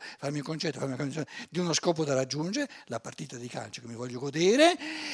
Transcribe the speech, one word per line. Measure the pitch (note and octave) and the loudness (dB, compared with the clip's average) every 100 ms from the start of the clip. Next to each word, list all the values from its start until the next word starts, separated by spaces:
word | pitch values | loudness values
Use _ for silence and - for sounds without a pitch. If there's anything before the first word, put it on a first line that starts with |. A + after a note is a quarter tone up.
| - - | -8 -6
farmi | C#3 D3 | -4 -2
un | |
concetto, | C3 D#3+ E3+ B2+ | -4 -2 -2 -2
farmi | C3+ | -2
una | B2+ | -2
concezione | C#3 D3+ C#3+ - A#3+ | -2 -2 -6 -8 -6
di | D#3+ | -2
uno | F3 | 2
scopo | D3+ - D#3+ | 2 2 2
da | D3+ | 4
raggiungere, | C3 B2+ C#3+ E3 A#3+ C#4+ - - | 2 2 0 -2 -2 -4 -6 -8
la | A#2 | -8
partita | - - C#3+ B2+ | -8 -10 -10 -8
di | B2 | -8
calcio | B2+ A2 G#2+ | -8 -10 -10
che | A#2+ | -12
mi | A#2 | -8
voglio | B2 A#2+ | -6 -6
godere, | C#3+ D3 F3+ B3 E4 F4+ D4+ D#4+ - | -4 4 6 8 8 6 -4 -8 -8